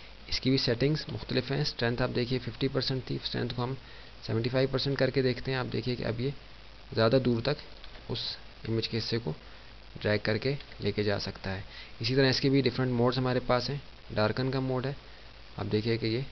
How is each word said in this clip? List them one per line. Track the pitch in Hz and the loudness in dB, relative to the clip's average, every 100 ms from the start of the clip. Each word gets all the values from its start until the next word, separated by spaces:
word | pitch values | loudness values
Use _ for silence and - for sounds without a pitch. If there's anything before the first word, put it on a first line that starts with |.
| - - - | -16 -16 -4
इसकी | - 131 | -2 2
भी | 135 | 2
settings | - 117 135 151 - | 4 2 2 2 -2
मुख्तलिफ | 113 - 127 123 | -6 -2 -2 0
हैं। | 139 151 | 0 -2
Strength | - 120 123 | 0 0 2
आप | 127 | 0
देखिए | 120 120 131 | 0 0 0
फिफ्टी | 117 110 135 | -2 -2 0
परसेंट | 135 123 131 120 | 0 0 0 -2
थी, | 135 - | -4 -2
स्ट्रेंथ | 123 120 | -2 -2
को | 120 | -2
हम | 123 135 - - - - - | -2 -4 -8 -16 -16 -12 -2
सेवेंटी | 113 117 | 0 2
फ़ाइव | 131 135 | 4 4
परसेंट | 131 139 139 | 2 0 2
करके | 131 131 | 2 4
देखते | 127 123 - | 2 2 -2
हैं। | 131 | -2
आप | 123 | -2
देखिए | 120 120 123 | -2 -2 -2
कि | - | -2
अब | 113 | 0
ये | 131 - - - - - - | -2 -4 -10 -18 -18 -18 -4
ज़्यादा | 110 113 131 | 4 6 6
दूर | 123 117 | 6 2
तक | 113 151 - - - - - | 2 -2 -6 -14 -14 -12 -8
उस | - - - - - - | -6 -6 -8 -12 -10 -4
image | 113 - | -2 0
के | 117 | -2
हिस्से | - 117 | 0 -2
को | 120 151 - - - - - - | -2 -6 -8 -16 -16 -16 -16 -4
drag | 107 104 | 2 2
करके | - 110 127 143 - - | 2 0 0 -2 -6 -4
लेके | 104 104 | -2 2
जा | 104 101 | 2 0
सकता | - - 95 | -2 -6 -6
है। | 95 - - - - | -6 -8 -14 -14 -6
इसी | 113 131 | 0 4
तरह | 131 | 6
इसके | 127 143 | 6 6
भी | 139 | 6
different | 127 120 127 | 6 4 2
modes | 120 123 127 | 4 4 4
हमारे | 127 123 | 2 2
पास | 123 123 120 | 2 2 2
हैं। | 143 - - - | -4 -8 -16 -6
Darken | - 107 110 131 | 2 2 2 0
का | 131 | 0
mode | 131 127 131 | 0 0 -2
है, | 143 - - - - - - | -6 -10 -16 -16 -16 -12 -6
आप | 101 | 0
देखिए | 107 113 113 | 0 2 2
कि | 117 | 2
ये | 113 139 | 0 -2